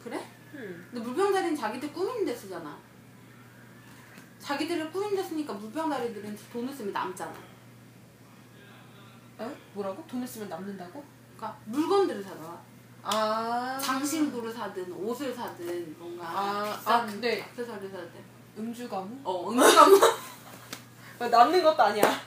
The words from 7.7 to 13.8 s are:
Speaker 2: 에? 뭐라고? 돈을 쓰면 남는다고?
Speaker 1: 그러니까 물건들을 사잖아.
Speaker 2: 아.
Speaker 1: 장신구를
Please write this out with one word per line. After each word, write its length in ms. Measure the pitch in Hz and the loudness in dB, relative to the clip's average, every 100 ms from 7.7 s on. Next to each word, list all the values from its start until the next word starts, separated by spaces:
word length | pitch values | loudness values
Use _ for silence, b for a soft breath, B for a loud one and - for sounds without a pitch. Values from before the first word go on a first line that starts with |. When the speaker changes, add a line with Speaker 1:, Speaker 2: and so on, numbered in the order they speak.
| - - - - - - - - - - - - - - - - - | -20 -20 -20 -20 -20 -20 -20 -20 -20 -20 -20 -20 -20 -20 -20 -20 -12
Speaker 2:
에? 140 | 226 311 - | -12 -12 -14
뭐라고? 300 | 202 196 196 - | -8 -8 -8 -8
돈을 200 | 254 247 | -8 -6
쓰면 200 | 220 202 | -8 -10
남는다고? 540 | 170 196 190 175 285 - - - - | -8 -8 -10 -12 -14 -18 -20 -20 -12
Speaker 1:
그러니까 220 | 214 - 220 | -12 -12 -6
물건들을 580 | 254 339 392 349 214 | -2 4 4 4 0
사잖아. 380 | 190 175 160 175 - - - - - | -8 -12 -14 -14 -18 -20 -20 -14 -2
Speaker 2:
아. 720 | 214 214 220 226 240 254 | 0 2 0 -2 -2 -4
Speaker 1:
장신구를 720 | 269 | -4